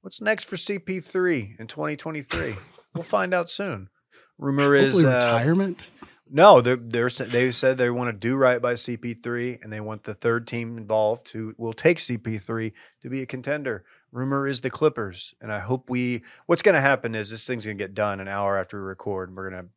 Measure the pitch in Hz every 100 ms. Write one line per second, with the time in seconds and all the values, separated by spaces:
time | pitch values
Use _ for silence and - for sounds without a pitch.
0 | - - 208 220 - 180 - 202 165 185
1 | 165 185 180 156 101 107 110 - 151 151
2 | 160 156 135 175 131 101 - _ _ 165
3 | 165 208 185 180 170 - 196 113 95 _
4 | _ _ _ _ 139 139 143 143 139 180
5 | 151 127 120 117 127 175 196 - - _
6 | - _ _ 139 190 160 120 127 117 117
7 | 123 - 117 120 127 117 135 131 123 120
8 | 123 107 113 135 131 123 123 120 - 120
9 | 120 117 120 120 123 120 107 107 107 107
10 | - 104 117 117 117 120 117 117 107 110
11 | 107 117 - 110 110 - 113 110 160 175
12 | - 120 117 110 - 113 113 - - _
13 | - 135 127 127 123 151 139 104 _ _
14 | _ 120 131 139 139 131 131 - 156 -
15 | 104 87 - _ 110 104 95 131 - 123
16 | 123 120 - - _ 170 214 165 139 135
17 | 120 113 104 110 - 123 107 101 98 98
18 | 104 98 95 98 101 98 92 104 95 95
19 | - 95 92 92 95 92 92